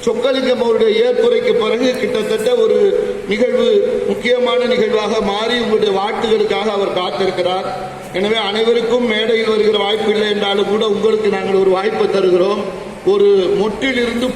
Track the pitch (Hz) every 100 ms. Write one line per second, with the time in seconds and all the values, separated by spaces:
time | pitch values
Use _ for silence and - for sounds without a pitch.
0 | 226 - 269 262 254 226 233 214 220 208
1 | 247 240 233 233 - 208 214 220 254 254
2 | - 226 208 220 254 240 220 202 202 -
3 | - - - 214 247 226 226 202 - 202
4 | 202 196 240 247 240 247 240 - 214 214
5 | 208 220 202 202 226 240 220 214 208 190
6 | 208 220 233 214 202 202 214 202 190 180
7 | 196 - 185 180 175 185 190 185 - -
8 | - 180 202 226 196 214 226 240 - 247
9 | 240 214 220 226 214 214 208 208 196 214
10 | 214 208 214 208 202 202 196 214 220 196
11 | 214 214 214 190 190 190 190 185 208 220
12 | 196 190 185 180 190 208 196 - - -
13 | 175 202 202 196 180 180 214 202 262 247
14 | 233 233 254